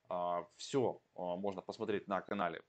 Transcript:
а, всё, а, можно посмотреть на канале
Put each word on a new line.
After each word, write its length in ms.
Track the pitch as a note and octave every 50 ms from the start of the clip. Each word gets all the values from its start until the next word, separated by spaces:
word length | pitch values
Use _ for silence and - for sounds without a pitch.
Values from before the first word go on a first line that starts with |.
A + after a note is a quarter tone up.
| _
а, 400 | - F#2 F2 E2+ F2 E2+ E2+ E2 - _
всё, 460 | - - - - C#3 A#2+ F#2+ - - _ _ -
а, 200 | - F2+ F2+ F2
можно 260 | F#2 G2+ G2+ F#2+ F2+ -
посмотреть 440 | - G2 A2+ A2 G#2 G2+ F#2 -
на 140 | F#2+ G2 F#2
канале 400 | - - G#2 G2+ F2 E2+ E2 - -